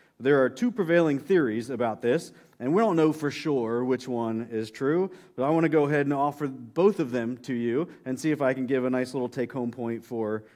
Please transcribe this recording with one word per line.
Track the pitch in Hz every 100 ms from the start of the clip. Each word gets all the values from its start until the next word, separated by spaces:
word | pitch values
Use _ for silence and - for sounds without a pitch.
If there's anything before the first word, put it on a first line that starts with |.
| _ -
There | 123 143
are | 127
two | 131 240
prevailing | 208 165 170 160 139
theories | - 190 135 110 117
about | 123 117 107
this, | 120 151 170 - _ -
and | 123
we | 175
don't | 226
know | 165 156
for | 151 143
sure | - 160 139 113 120
which | 127 127 127
one | 123 113 110 117
is | 110 110
true, | - 139 165 190 - -
but | -
I | 135
want | 165
to | 165
go | 156 143
ahead | 151 143
and |
offer | 143 143 143 147
both | 131 117 160 196 202
of | 143
them | 120 117 123
to | -
you | 120 117 120 175 -
and | - 127
see | 156
if | 147
I | 135
can | 135 127
give | 131
a | 127
nice | 127 127
little | 135 123
take-home | 123 120 139 120
point | 117 117 117
for | - 117 107 107 107